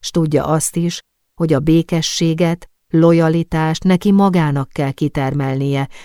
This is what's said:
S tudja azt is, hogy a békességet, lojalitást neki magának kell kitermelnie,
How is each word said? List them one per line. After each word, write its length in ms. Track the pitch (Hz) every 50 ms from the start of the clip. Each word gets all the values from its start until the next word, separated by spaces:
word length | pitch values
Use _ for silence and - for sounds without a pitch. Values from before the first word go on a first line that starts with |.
S 100 | - -
tudja 340 | - 170 165 156 151 175 139
azt 320 | 143 151 160 - - -
is, 240 | 170 170 170 170 - _ _ _ _ _ _ _
hogy 180 | - 170 165 151
a 80 | 135
békességet, 1080 | 156 160 160 165 160 - - 165 156 - - - 175 165 160 160 180 165 170 - - _ _ _ _ _
lojalitást 960 | - 160 160 170 170 165 165 160 160 170 165 _ - 160 160 160 160 - -
neki 280 | 185 185 180 - 208 196
magának 560 | 196 196 196 180 180 160 151 143 139 135 -
kell 220 | - - 147 135
kitermelnie, 960 | 135 - 156 147 - 151 139 135 135 143 135 135 135 135 139 139 139 139 139 135 - - -